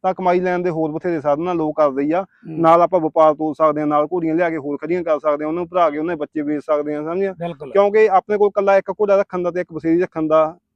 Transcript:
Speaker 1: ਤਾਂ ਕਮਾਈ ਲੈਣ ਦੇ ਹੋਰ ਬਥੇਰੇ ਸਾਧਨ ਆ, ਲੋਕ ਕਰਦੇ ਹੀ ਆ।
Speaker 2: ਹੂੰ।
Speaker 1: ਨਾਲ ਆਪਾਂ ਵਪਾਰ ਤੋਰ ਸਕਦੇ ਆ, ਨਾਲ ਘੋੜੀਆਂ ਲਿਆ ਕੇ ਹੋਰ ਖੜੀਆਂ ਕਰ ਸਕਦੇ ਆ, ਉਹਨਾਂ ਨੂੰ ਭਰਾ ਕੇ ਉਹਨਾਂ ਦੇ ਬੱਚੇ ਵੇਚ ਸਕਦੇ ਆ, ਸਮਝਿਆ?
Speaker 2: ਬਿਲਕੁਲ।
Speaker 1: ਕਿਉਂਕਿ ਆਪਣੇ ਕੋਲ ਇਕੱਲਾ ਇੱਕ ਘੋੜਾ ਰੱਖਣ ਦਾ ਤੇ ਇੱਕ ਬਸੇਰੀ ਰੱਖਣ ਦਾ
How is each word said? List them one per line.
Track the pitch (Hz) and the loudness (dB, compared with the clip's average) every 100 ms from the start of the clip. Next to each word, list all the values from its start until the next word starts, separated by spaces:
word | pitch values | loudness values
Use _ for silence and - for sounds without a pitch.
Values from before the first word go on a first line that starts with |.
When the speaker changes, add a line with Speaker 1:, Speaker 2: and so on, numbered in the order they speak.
Speaker 1:
ਤਾਂ | 185 | -4
ਕਮਾਈ | 185 185 180 | -2 0 0
ਲੈਣ | 180 180 | 0 -2
ਦੇ | 180 | -2
ਹੋਰ | 160 160 | -2 -4
ਬਥੇਰੇ | 156 180 165 | -4 -4 -2
ਸਾਧਨ | 147 147 175 | 0 0 -2
ਆ, | |
ਲੋਕ | 170 156 151 | -4 -2 0
ਕਰਦੇ | 147 135 | 0 0
ਹੀ | 147 | -2
ਆ। | 170 | -2
Speaker 2:
ਹੂੰ। | 190 _ 165 156 | -4 _ -12 0
Speaker 1:
ਨਾਲ | 165 170 | 4 6
ਆਪਾਂ | 165 185 | 4 2
ਵਪਾਰ | 156 165 156 | 0 4 4
ਤੋਰ | 151 156 | 4 -2
ਸਕਦੇ | 147 160 147 | 0 0 0
ਆ, | 151 | 0
ਨਾਲ | 147 151 | 0 0
ਘੋੜੀਆਂ | 180 160 160 | -2 -2 0
ਲਿਆ | 175 | -2
ਕੇ | 160 | -2
ਹੋਰ | 139 143 | -6 -8
ਖੜੀਆਂ | 151 180 | -4 -4
ਕਰ | 165 151 | -2 -2
ਸਕਦੇ | 156 147 151 | 0 -2 -2
ਆ, | |
ਉਹਨਾਂ | 165 | -6
ਨੂੰ | 170 | -4
ਭਰਾ | 180 165 | 0 0
ਕੇ | 147 | 0
ਉਹਨਾਂ | 165 165 | -4 -6
ਦੇ | |
ਬੱਚੇ | 147 156 | -6 -6
ਵੇਚ | 147 151 143 | -4 -4 -2
ਸਕਦੇ | 151 147 151 | -2 -2 -6
ਆ, | |
ਸਮਝਿਆ? | 156 180 196 | -6 -4 -4
Speaker 2:
ਬਿਲਕੁਲ। | 180 170 143 143 | -6 -10 -10 -2
Speaker 1:
ਕਿਉਂਕਿ | 196 202 214 220 | 2 4 4 4
ਆਪਣੇ | 185 - 208 | 2 0 0
ਕੋਲ | 208 | 0
ਇਕੱਲਾ | 202 196 196 | 2 2 2
ਇੱਕ | 190 | 0
ਘੋੜਾ | 185 208 196 | -2 2 2
ਰੱਖਣ | 196 180 | 0 -4
ਦਾ | 175 | -4
ਤੇ | 175 | -4
ਇੱਕ | 175 | -6
ਬਸੇਰੀ | 160 165 170 | -4 0 0
ਰੱਖਣ | 180 160 156 | 0 -4 2
ਦਾ | 156 156 170 _ | 2 2 -2 _